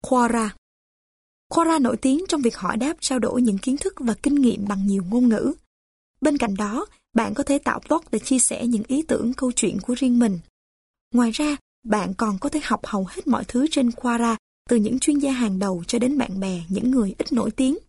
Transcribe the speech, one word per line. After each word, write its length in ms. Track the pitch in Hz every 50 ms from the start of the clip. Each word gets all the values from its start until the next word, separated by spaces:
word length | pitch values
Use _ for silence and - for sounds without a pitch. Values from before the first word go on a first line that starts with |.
Quora. 540 | - - 262 247 240 233 233 233 220 214 - - _ _ _ _ _ _ _ _ _ _ _ _ _ _ _ _ _ _
Quora 300 | - 330 330 330 330 311
nổi 180 | 262 233 -
tiếng 280 | 220 - 262 262 311 381 381
trong 140 | 359 302
việc 140 | 262 233 -
hỏi 200 | - - 180 -
đáp 200 | 226 247 285 349 -
trao 180 | - - 269 254
đổi 240 | 214 - - 247
những 160 | 247 226 196 196
kiến 180 | - 262 254
thức 180 | 294 - 381 381
và 180 | - 277 233 214 -
kinh 120 | - 285 285
nghiệm 340 | 285 269 240 - - 202 202
bằng 180 | 202 196 196
nhiều 160 | 202 196 196 180 175
ngôn 180 | 214 247 254 240
ngữ. 240 | 220 - - 262 330 - _ _ _ _ _ _ _ _ _ _ _ _
Bên 180 | - 302 294 277
cạnh 160 | 254 214 196
đó, 320 | 190 214 202 214 269 403 - _ _ _ _ _
bạn 200 | 233 226 202 214
có 80 | 277
thể 160 | 277 - 277 285
tạo 220 | - - - - - -
blog 160 | 302 320 - -
để 80 | - 220
chia 200 | - - 262 254
sẻ 280 | - - - - -
những 160 | 240 240 208 208 -
ý 140 | 254 285
tưởng, 300 | 320 - - - - 233 262
câu 160 | - 269 254
chuyện 260 | 240 - - 185 - 196
của 120 | - - 247
riêng 240 | 247 269 254 240 240
mình. 200 | 240 226 190 170 - _ _ _ _ _ _ _ _ _ _ _ _ _ -
Ngoài 160 | 240 247 226
ra, 260 | 226 - 302 302 294 269 _ _ _ _ _
bạn 300 | 233 208 214 185 185 196
còn 240 | - 233 214 202 190
có 100 | - 285
thể 120 | - 302
học 180 | 285 - 233 - -
hầu 200 | - - 202 190 180
hết 180 | - 381 -
mọi 180 | 311 233 - - -
thứ 180 | - 247 269 320
trên 200 | - 285 262 240
Quora 460 | 233 - - 247 233 233 233 233 226 220 _ _ _ _ _ -
từ 80 | 247
những 220 | 233 208 220 240 262
chuyên 200 | - - 294 285
gia 140 | 277 277
hàng 260 | 269 247 240 214 190 185
đầu 260 | 202 196 185 170 170
cho 120 | - - 240
đến 200 | 233 254 294 285
bạn 220 | 247 - 190 190
bè, 240 | 190 190 185 175 170 165
những 220 | 190 196 226 247
người 240 | 262 262 220 190 - -
ít 140 | - -
nổi 180 | 294 233 202 220
tiếng. 280 | 220 - 262 262 294 415 -